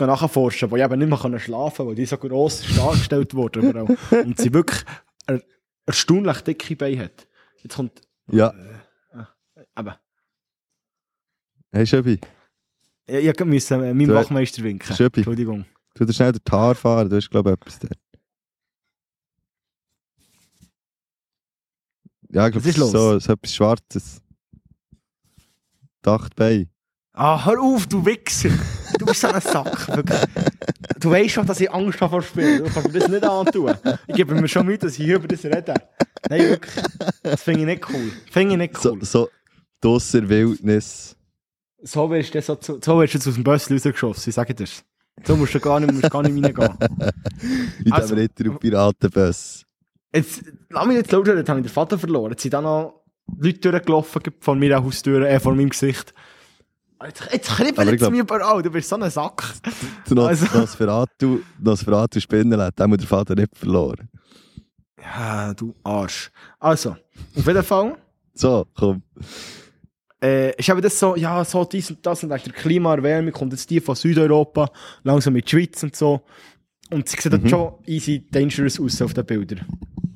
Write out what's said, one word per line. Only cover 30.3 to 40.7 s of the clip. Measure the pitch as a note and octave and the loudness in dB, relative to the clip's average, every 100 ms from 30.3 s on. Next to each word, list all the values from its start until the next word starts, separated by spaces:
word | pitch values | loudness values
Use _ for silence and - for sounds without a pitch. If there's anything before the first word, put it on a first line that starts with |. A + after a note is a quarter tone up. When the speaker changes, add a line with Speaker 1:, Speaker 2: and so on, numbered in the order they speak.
| - - - - - - - | -2 -4 -4 -6 -8 -8 -2
Speaker 1:
Du | E3 | 2
weisst | F3 G#3 - | 4 4 0
schon, | F#3+ | -2
dass | F#3 | 0
ich | F#3 | -2
Angst | F#3 G3+ F3 | 0 -2 0
habe | F3 | 0
vor | F3+ | 0
Spielen. | E3 E3+ D3+ C#3+ | -4 0 2 2
Du | D#3 | 0
kannst | D#3+ C#3+ | -2 -2
mir | E3 | 0
das | - | 0
nicht | G3 | 2
antun. | G#3 F#3+ F#3+ G3+ C3+ G#2 C3 B2+ - | 0 0 0 0 0 0 -2 -4 -2
Ich | - | -2
gebe | D#3 D#3 | 0 0
mir | D#3+ | 2
schon | F3+ F3+ | 2 0
Mühe, | G#3 | -2
dass | F3 C#3 | -4 -4
ich | D3+ | 0
über | F#3 D#3+ | 0 -2
das | E3+ D3+ | -6 -4
rede. | D3+ - - - - - - - | -4 -2 -6 -6 -6 -6 -6 -2
Nein, | D#3 | 2
wirklich. | E4+ F3+ - - G#3 - E3+ - | 4 2 -2 -8 -8 -6 -6 -6
Das | E3 C#3+ | -2 -2
finde | - D#3+ | 0 0
ich | D#3 | 0
nicht | F3 - | -4 -6
cool. | C#3 A2+ - - | -6 -6 -8 -2
Finde | F3 G3 | 2 2
ich | F#3 | 2
nicht | F3 - B2 | -2 -2 -2
cool. | G#2 | -2
Speaker 2:
So, | G2 A#2+ | 0 0
so, | A#2 - _ _ _ _ | 0 -4 _ _ _ _
draussen | A2+ A#2+ - B2 G2+ | 2 2 2 2 4
Wildnis. | G#2+ A2+ - G#2 | 4 4 2 0